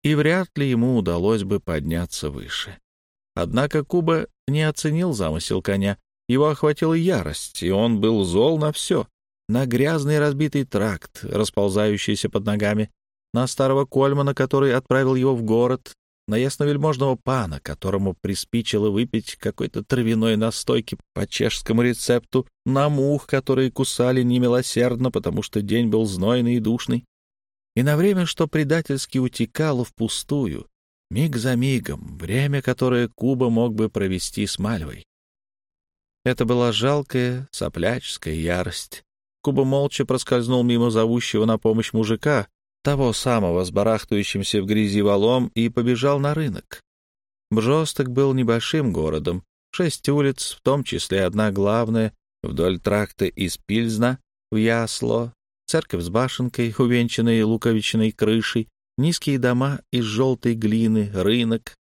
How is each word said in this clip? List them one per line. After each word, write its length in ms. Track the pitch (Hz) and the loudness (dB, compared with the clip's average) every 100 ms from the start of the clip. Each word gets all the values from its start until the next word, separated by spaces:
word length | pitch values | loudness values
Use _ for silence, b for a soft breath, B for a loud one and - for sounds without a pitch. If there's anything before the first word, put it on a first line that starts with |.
и 120 | 147 147 | 0 2
вряд 420 | 151 185 180 - | 2 0 -2 -2
ли 120 | 139 | 0
ему 280 | 117 123 123 | 2 2 2
удалось 460 | 90 85 98 113 | 0 0 2 0
бы 160 | 95 101 | 0 -4
подняться 720 | - 80 73 85 87 - 73 | -2 -4 -2 -4 -4 -6 -8
выше. 480 | 69 - - - - _ _ _ _ _ 90 | -8 -10 -10 -10 -14 _ _ _ _ _ -6
Однако 480 | 90 113 147 156 | -2 -2 0 -2
Куба 440 | 139 180 165 160 - _ - | -2 0 2 0 -2 _ -4
не 160 | 151 | 0
оценил 500 | 156 - 156 160 180 | 0 0 -2 0 0
замысел 480 | 113 82 80 - 98 | -2 -2 -4 -2 -2
коня, 360 | 98 98 98 98 _ _ - | 0 0 0 -2 _ _ -2
его 220 | 127 151 | 2 2
охватила 440 | 143 151 147 160 | 2 0 0 0
ярость, 680 | 165 175 139 76 73 - - | 2 2 0 -2 -8 -12 -4
и 80 | 82 | 0
он 320 | 95 117 107 | 2 2 2
был 220 | 110 110 | 2 2
зол 340 | 92 92 139 160 | 2 2 2 2
на 140 | 151 | -2
все: 360 | - - 165 - _ _ _ - | -4 -2 -2 -2 _ _ _ -4
на 180 | 117 135 | -2 0
грязный 540 | 120 143 160 143 151 | 0 2 0 0 2
разбитый 460 | 147 139 151 143 131 | 2 0 0 -2 -2
тракт, 580 | 101 107 87 - - | -2 -2 -4 -10 -14
расползающийся 1080 | 98 101 107 - 101 98 107 104 - 104 104 | -4 -2 -2 0 0 2 0 0 -2 -2 -2
под 160 | 101 107 | -4 -2
ногами, 440 | 104 104 104 104 _ _ _ _ | -2 0 0 -4 _ _ _ _
на 120 | 120 127 | -2 -2
старого 400 | - 135 139 139 | 0 2 2 2
Кольмана, 480 | 135 135 139 139 | 2 2 2 0
который 400 | 139 135 135 139 | 0 0 2 2
отправил 420 | 127 - 131 131 131 | 2 2 2 2 2
его 200 | 131 123 | 2 0
в 80 | |
город, 500 | 110 113 123 127 - - _ _ - | 2 2 2 0 -6 -20 _ _ -4
на 80 | 110 | 0
ясновельможного 800 | 135 - 147 143 156 131 139 123 | 0 0 0 2 0 0 0 0
пана, 440 | - 131 95 71 | -2 -2 -2 -6
которому 540 | - 73 95 95 98 87 | -10 -6 -2 0 0 -2
приспичило 720 | 95 95 - 117 110 107 107 | -4 -4 -4 -4 0 0 2
выпить 480 | 101 120 113 - - | 2 0 -2 -4 -8
какой-то 460 | 104 - 120 - | -6 -4 -6 -6
травяной 520 | 107 123 113 113 113 107 | -2 0 2 2 2 2
настойки 640 | 113 - - 120 - - _ | 0 -2 -2 -2 -2 -10 _
по 120 | - 101 | -8 -6
чешскому 560 | - 110 - - 113 | -2 -2 -2 0 2
рецепту, 680 | 123 117 - 123 - 131 - _ 127 | 2 0 0 0 0 -2 -2 _ -2
на 240 | 135 147 | 0 2
мух, 380 | 143 139 147 - | 2 2 0 0
которые 440 | 135 135 131 131 | -2 0 2 0
кусали 520 | - 131 - 123 127 | 0 -2 0 2 2
немилосердно, 840 | 123 123 123 123 - - 120 123 127 | 2 2 4 2 0 0 2 2 -2
потому 320 | - - 104 | -2 -2 -4
что 200 | - 107 | -4 -4
день 260 | 101 113 117 | 0 0 2
был 180 | 110 110 | 2 0
знойный 500 | 90 101 123 120 120 | 0 0 2 2 2
и 40 | |
душный, 460 | 107 120 - 120 - _ _ _ _ _ _ - | 0 -2 -2 -4 -6 _ _ _ _ _ _ 0
и 80 | |
на 120 | 139 147 | 2 2
время, 300 | 196 185 170 | 2 2 0
что 220 | - 160 | 0 0
предательски 720 | 156 143 165 156 135 - 131 | 0 2 0 0 -4 -4 -2
утекало 640 | 127 - 113 - 156 127 117 | -2 -2 -4 -2 0 -2 -4
впустую, 840 | - 113 - - 143 110 67 - _ _ _ - | -4 -4 -4 -4 -2 -2 -6 -12 _ _ _ -6
миг 280 | 98 160 127 | -2 0 0
за 180 | 127 120 | 0 0
мигом, 600 | 135 123 - 71 - 73 | 0 0 -2 -8 -12 -12
время, 440 | 85 120 143 139 | -4 -2 0 0
которое 460 | 127 127 127 123 120 | -2 0 0 2 0
Куба 420 | - 123 123 123 | -2 -2 0 2
мог 240 | 117 120 | 2 0
бы 160 | 107 110 | 0 -2
провести 560 | - 95 92 - - 101 | 0 -2 -2 -4 -4 -4
с 140 | - | -4
Мальвой. 460 | 107 107 76 50 - _ _ _ _ _ _ _ _ _ _ _ 127 | -4 -4 -6 -12 -18 _ _ _ _ _ _ _ _ _ _ _ -4
Это 180 | 123 | 0
была 300 | 117 123 120 | 2 2 2
жалкая, 720 | 107 135 147 139 127 123 127 135 | 2 0 0 -2 -2 -2 -4 -10
сопляческая 840 | - - 82 92 123 - - - | -8 -6 -2 -2 -2 -6 -10 -6
ярость. 720 | 80 82 90 87 - - - - _ _ _ | -4 -2 -2 -4 -8 -12 -18 -20 _ _ _
Куба 220 | 143 135 | -2 0
молча 420 | 131 139 143 - 131 | 2 0 0 -2 -2
проскользнул 580 | 127 - 123 117 127 | -2 0 0 2 2
мимо 260 | 123 120 120 | 4 2 2
зовущего 560 | 110 113 120 - 107 110 | 2 2 2 0 2 2
на 120 | 110 | 2
помощь 360 | 113 110 - | 2 2 0
мужика, 540 | 110 107 113 147 135 101 _ _ _ 143 | 0 0 0 0 0 -2 _ _ _ -2
того 240 | 143 123 | 0 0
самого 540 | 107 131 117 90 87 90 | 0 0 0 2 0 0
с 60 | |
барахтающимся 920 | 98 104 110 - 104 101 98 98 104 | 0 2 0 0 -2 0 -4 -2 -2
в 40 | 95 | 2
грязи 360 | 107 104 101 | 2 2 2
валом, 500 | 101 101 110 127 120 117 | 4 4 4 2 0 0
и 120 | 117 | 0
побежал 520 | 123 117 117 139 143 | 0 0 2 2 2
на 140 | 143 | 0
рынок. 480 | 151 143 87 - - _ _ _ _ _ _ _ | -2 -4 -6 -12 -20 _ _ _ _ _ _ _
Бжосток 580 | 110 113 151 156 - 127 | 0 2 2 0 -2 -2
был 240 | 123 139 | 2 2
небольшим 600 | 131 117 117 - 156 131 | 2 2 0 0 -2 0
городом, 500 | 82 78 78 73 90 - _ _ | 0 -2 -2 -2 -4 -8 _ _
шесть 360 | - 170 - - | -4 -2 -2 0
улиц, 460 | 147 139 127 - - | 2 2 -2 -8 -4
в 40 | |
том 240 | 127 143 - | 0 0 -2
числе 400 | 85 - 95 90 | -6 -2 0 0
одна 260 | 104 107 | 0 0
главная, 640 | 98 101 113 113 113 110 - _ _ | 0 0 0 0 0 -2 -4 _ _
вдоль 360 | - - 90 90 | -6 0 0 0
тракта 460 | 98 104 101 - 95 | 0 0 0 -2 -4
из 320 | - 90 - | -2 -4 -6
Пильзна 640 | - 110 117 110 120 131 _ _ _ | -4 -2 0 0 0 0 _ _ _
в 40 | 110 | 0
Ясло, 800 | 113 117 113 - 117 117 120 - _ _ - | 2 0 -2 -4 -2 -2 -2 -10 _ _ -4
церковь 360 | 165 - 87 | -4 -2 -4
с 60 | 85 | -2
башенкой, 680 | 107 127 - 123 - 117 110 | 0 -2 -2 -4 -2 -2 0
увенчанной 640 | 123 123 117 - 117 113 | 2 2 0 0 2 2
луковичной 720 | 110 113 120 110 - 113 110 | 2 2 2 0 0 0 0
крышей, 560 | - 107 113 - 117 110 _ _ - | 0 2 2 0 -4 -4 _ _ -2
низкие 400 | 156 165 151 139 | 0 0 -2 0
дома 440 | 123 123 139 143 - | 2 2 0 -4 -4
из 140 | 123 110 | -2 0
желтой 500 | 107 131 123 120 113 | 0 0 0 -2 0
глины, 560 | 107 113 113 110 101 | 0 2 2 2 0
рынок, 640 | 95 95 120 113 113 - - | 0 0 0 0 -2 -6 -20